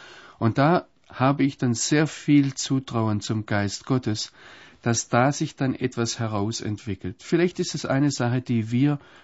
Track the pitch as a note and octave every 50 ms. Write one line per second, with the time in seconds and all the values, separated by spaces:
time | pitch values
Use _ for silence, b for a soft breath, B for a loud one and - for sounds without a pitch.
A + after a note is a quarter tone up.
0 | B B B B B B B B - A2+ G#2+ C#3+ C#3 D#3 F3+ - - _ _ _
1 | _ - - - B2+ C3+ C#3+ C3+ C3+ C#3 - - C3+ B2 A#2 - - - D#3 D3+
2 | D#3 C#3+ - - - D3+ D3 C#3+ C#3 C3+ - - - - C3+ C3 C3 - B2+ A#2
3 | A2 A2 G#2+ G#2 - - A2+ G#2+ G#2 - A2 G#2 G2+ G2+ - - - - C3 B2+
4 | - A2+ G#2+ - - - B B B B B B B B B B - B2 A#2 -
5 | - - - A#2+ B2+ D3 C#3+ - D#3+ C#3+ - - C#3+ B2+ A2 - B2+ B2 - A#2
6 | A2+ A2 - - A#2 G#2+ A2 G2+ G2+ A2 A#2 - - A2 G#2+ - - G#2+ F#2 -
7 | - - - _ - - E3+ E3+ F3 E3+ E3+ - F3 - - D3+ - - C3 C3+
8 | D3 C#3+ C#3 - B2+ A#2+ B2 B2+ B2 - A#2+ A2+ G#2+ A2 A#2+ B2 C#3 D3 D3 C#3
9 | B B B B